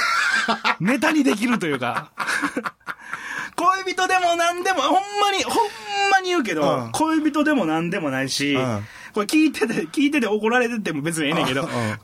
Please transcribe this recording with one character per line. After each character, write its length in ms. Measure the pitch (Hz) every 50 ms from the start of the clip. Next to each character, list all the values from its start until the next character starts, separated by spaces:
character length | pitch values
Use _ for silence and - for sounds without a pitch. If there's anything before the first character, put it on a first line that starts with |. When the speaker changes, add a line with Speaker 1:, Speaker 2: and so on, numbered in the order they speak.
| - - - - - -
Speaker 1:
<laughs> 520 | - - - - 226 - - 233 247 -
ネ 180 | 156 208 269 247
タ 140 | 311 311 311
に 120 | 311 254
で 100 | 269 247
き 120 | 190 226
る 120 | 247 240 196
と 80 | 180
い 60 | 160 139
う 60 | 123
か。 340 | 123 120 117 117 - - _ - - - - - - 294 - 254 220 - - _ _ - - - - - - - - - - - - - -
恋 380 | - 330 359 381 392 381 381 320
人 120 | 381 370
で 120 | 370 381 370
も 180 | 359 339 339
何 260 | 339 339 339 349 359 359
で 100 | 381 370
も、 100 | 359 262
ほ 80 | 294
ん 20 | - 370 403 403 415 403
ま 120 | 403 403 392
に、 60 | 381 -
ほ 80 | 240 254
ん 20 | - 453 415 440 453 427 415 403 403 392 392 392
ま 80 | 381
に 80 | 370 359
言 100 | 349 349
う 20 | 247
け 120 | 202 170
ど、 300 | 156 147 - 147 131 120
Speaker 2:
う 40 | 117
ん。 40 | 117
Speaker 1:
恋 380 | - - 320 320 320 302 302
人 140 | 285 311 277
で 80 | 302 302
も 120 | 262 180
何 240 | 156 156 165 170 175
で 80 | 180 202
も 120 | 165 143
な 120 | 131 131 135
い 60 | 131
し、 260 | - - 139 143 139
Speaker 2:
う 60 | 135
ん。 260 | 131 127 113 101 104 - - - - - -
Speaker 1:
こ 60 | 214
れ 60 | 202
聞 200 | - - 311 311
い 60 | 302 -
て 140 | - -
て、 200 | 233 220 - 165
聞 200 | 156 - 320 277
い 40 | 285
て 100 | 302 294
て 60 | 226
怒 220 | 196 214 214 214 220
ら 100 | 240 254
れ 100 | 240 233
て 100 | 240 220
て 140 | 190 180 160
も 100 | 143 139
別 200 | 165 165 160 151
に 60 | 139
え 20 |
え 40 | 160
ね 80 | 170 139
ん 40 |
け 80 | 127 131
ど、 80 | 139 170
Speaker 2:
う 20 |
ん。 20 | 143 123 123 117 107 107 107